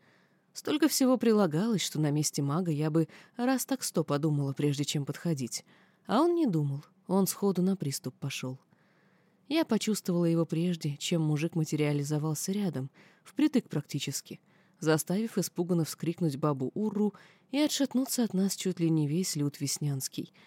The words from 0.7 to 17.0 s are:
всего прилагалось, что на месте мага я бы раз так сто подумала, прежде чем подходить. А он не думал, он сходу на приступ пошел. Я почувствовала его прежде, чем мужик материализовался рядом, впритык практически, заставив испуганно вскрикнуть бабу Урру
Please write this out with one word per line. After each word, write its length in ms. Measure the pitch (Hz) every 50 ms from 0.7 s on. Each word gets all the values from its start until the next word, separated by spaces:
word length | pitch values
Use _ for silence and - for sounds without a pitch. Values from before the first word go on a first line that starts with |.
| 302 294 330 277
всего 280 | - - 269 247 262
прилагалось, 640 | 240 - 226 214 208 202 165 147 156 208 240 226 170
что 180 | - - - 175
на 120 | 156 165
месте 320 | 147 151 156 - - 160 143
мага 280 | 139 143 170 190 170
я 200 | 151 143 156 156
бы 180 | 151 165 160 - - - - - _
раз 280 | - 240 254 269 247 -
так 180 | - 269 - -
сто 220 | - - 214 -
подумала, 480 | - 143 143 151 160 151 143 139 139 135
прежде 320 | - 147 147 143 139 143
чем 220 | - - 156 139
подходить. 580 | - 139 - - 170 160 131 127 113 - - - _ - _ _ _ _ _ _
А 140 | - 190 240
он 140 | 320 349 349
не 120 | 339 320
думал, 380 | 240 175 156 147 143 135 143 - - _ _ _
он 200 | - 185 196 190
сходу 360 | 180 - - 202 202 185 180 175
на 120 | 190 196
приступ 400 | - 160 143 131 - - 131 -
пошел. 440 | _ - 139 - - - 127 131 131 - _ _ _ _ _ _ _ _ _ _ _ _ _ _ _ _ _
Я 160 | 277 330 311
почувствовала 600 | - 226 202 - - 208 - - - 175 175 175
его 180 | 170 165 165 165
прежде, 540 | - 165 156 170 180 175 160 - 151 143 -
чем 240 | - - 180 170 160
мужик 320 | 151 151 143 156 170 -
материализовался 1000 | 165 156 - - 147 151 147 143 147 143 143 151 147 147 160 156 - - - 196
рядом, 380 | 208 202 180 147 131 131 139 - - - - _ _ _
впритык 420 | - - - 285 311 - 240 - -
практически, 680 | - 151 - - - 143 - - 139 - - - - - _ _ _ _ _ _ _ _
заставив 600 | - 156 156 156 - - 175 208 220 226 - 196
испуганно 480 | 165 - - - 180 170 185 170 160
вскрикнуть 500 | - - - - 160 170 - 175 156 135
бабу 340 | 127 - 151 147 131 127 - -
Урру 400 | 190 214 214 202 196